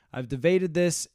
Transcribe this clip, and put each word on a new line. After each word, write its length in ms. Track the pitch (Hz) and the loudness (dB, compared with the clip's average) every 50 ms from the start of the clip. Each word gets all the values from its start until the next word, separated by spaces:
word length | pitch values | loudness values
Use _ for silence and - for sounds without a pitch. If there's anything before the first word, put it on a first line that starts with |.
| _ _ - | _ _ -10
I've 160 | 131 127 113 | -8 -6 -6
debated 440 | 139 131 120 170 185 185 185 175 151 | -4 0 2 2 2 2 2 0 0
this 360 | 175 175 175 156 - - - | 2 2 2 0 -2 -6 -10